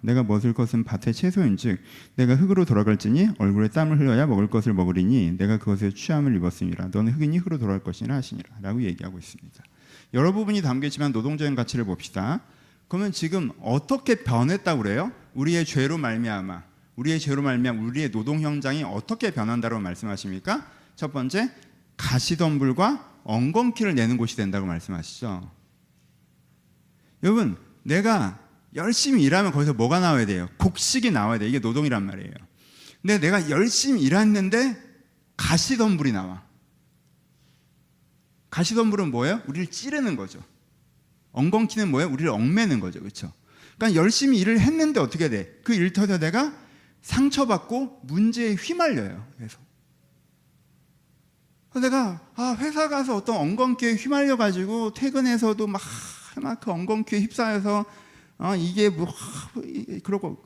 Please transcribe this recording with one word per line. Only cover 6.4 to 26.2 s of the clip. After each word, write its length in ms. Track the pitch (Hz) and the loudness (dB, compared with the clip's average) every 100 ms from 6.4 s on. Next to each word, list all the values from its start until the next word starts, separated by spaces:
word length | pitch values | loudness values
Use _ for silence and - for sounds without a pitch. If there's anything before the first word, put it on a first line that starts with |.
| 87 - 90 87 92 | 0 -2 -4 -4 -4
너는 220 | 101 110 | 0 0
흙이니 260 | 143 151 170 | 2 0 0
흙으로 180 | 180 156 | -2 -2
돌아갈 260 | 110 95 | -2 -2
것이니라 320 | 95 87 113 139 | -4 -6 -4 -4
하시니라."라고 680 | 127 - - 107 98 117 | -6 -10 -14 -12 -6 -4
얘기하고 340 | 107 87 90 92 | -4 -6 -10 -12
있습니다. 460 | 85 - - - - _ - - _ | -16 -20 -20 -20 -20 _ -20 -20 _
여러 180 | 123 160 | 0 2
부분이 280 | 196 208 208 | 2 0 0
담겨 260 | 151 127 143 | 0 -2 -2
있지만 240 | 135 147 | -2 -2
노동적인 420 | 113 123 151 147 131 | -2 -2 -2 -2 -2
가치를 300 | 117 123 107 | -2 -2 -4
봅시다. 560 | 87 - 95 104 180 - _ _ _ - | -6 -6 -6 -4 -4 -8 _ _ _ -8
그러면 240 | 180 202 | -4 -2
지금 380 | - 165 185 143 - | -2 -4 -2 -4 -6
어떻게 640 | 101 135 - 269 - 226 | -2 -2 0 -2 0 0
변했다고 600 | - 117 127 196 185 147 | 2 2 2 0 0 0
그래요? 280 | 104 110 208 - - | 0 0 -2 -8 -12
우리의 320 | 127 147 170 160 | -4 0 0 0
죄로 320 | 143 135 165 | 0 0 0
말미암아, 640 | 131 113 117 101 95 87 - _ _ - | -2 -2 -2 -4 -6 -10 -14 _ _ -6
우리의 220 | 139 160 | -2 -2
죄로 200 | 151 139 | 0 0
말미암아 400 | 143 123 127 113 | 0 2 0 0
우리의 300 | 113 131 147 | -4 -2 -2
노동 300 | 107 110 151 | -2 -2 -2
현장이 420 | 151 147 135 147 | 0 -2 -2 -4
어떻게 480 | 117 101 - 226 220 | -4 -6 -6 -4 -4
변한다고 480 | 156 110 120 113 113 | -2 -2 -2 -2 -4
말씀하십니까? 880 | 95 90 110 98 98 95 131 233 - - _ - | -4 -6 -8 -8 -8 -8 -4 -6 -6 -20 _ -10
첫 160 | 151 | -8
번째, 360 | 143 127 185 254 - - _ _ - | -6 -4 -2 -4 -6 -20 _ _ -10
가시덤불과 1300 | - 127 - 170 165 147 135 127 208 285 - - | -2 -2 0 0 0 2 0 2 0 0 -6 -14
엉겅퀴를 720 | - 110 131 170 247 226 214 139 | -4 0 0 2 0 0 0 2
내는 220 | 113 123 | 2 2
곳이 180 | 117 - | -2 -2
된다고 300 | 98 98 95 | -2 -2 -2
말씀하시죠. 840 | 82 - 87 80 - 120 92 92 - _ _ _ _ _ _ | -4 -6 -10 -10 -10 -10 -8 -12 -20 _ _ _ _ _ _